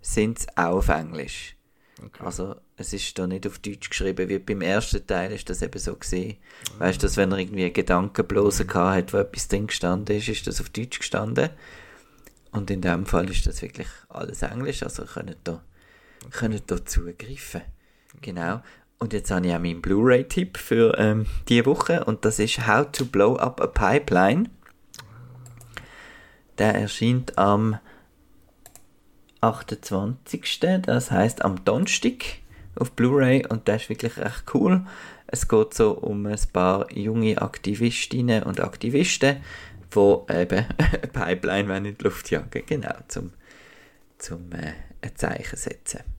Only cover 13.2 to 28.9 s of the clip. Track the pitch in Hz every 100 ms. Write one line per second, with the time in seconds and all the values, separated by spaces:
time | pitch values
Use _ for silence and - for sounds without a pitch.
13.2 | 92 92 - - - - - - _ -
14.2 | - - - 117 - 135 - - - -
15.2 | - 165 - 80 - _ _ _ _ _
16.2 | - - 117 107 - 92 - - 85 87
17.2 | 113 139 - - - - _ _ _ -
18.2 | - 87 85 107 - - _ _ 113 104
19.2 | - 92 90 87 87 85 - 98 123 123
20.2 | 131 - 185 - - 113 117 - 107 107
21.2 | 107 - - 120 120 - - 170 - 110
22.2 | - 214 208 - 113 107 147 - 131 98
23.2 | 101 127 123 - - - 101 127 - 87
24.2 | 95 139 233 - - _ _ - - -
25.2 | - - - - - - - - - -
26.2 | - _ _ - 104 101 104 - 113 127
27.2 | 127 - 98 101 110 110 - - _ _
28.2 | _ _ _ _ - - -